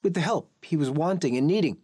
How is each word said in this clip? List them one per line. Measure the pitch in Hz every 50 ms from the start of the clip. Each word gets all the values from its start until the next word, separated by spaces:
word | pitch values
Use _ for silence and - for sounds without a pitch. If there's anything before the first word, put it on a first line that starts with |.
| _
with | 202 175
the | 190
help | 160 170 226 170 - _ _ _ -
he | - 170
was | 156 147 131
wanting | 135 147 160 175 190 175 - 139 120
and | 127 135
needing. | 151 185 220 185 143 95 -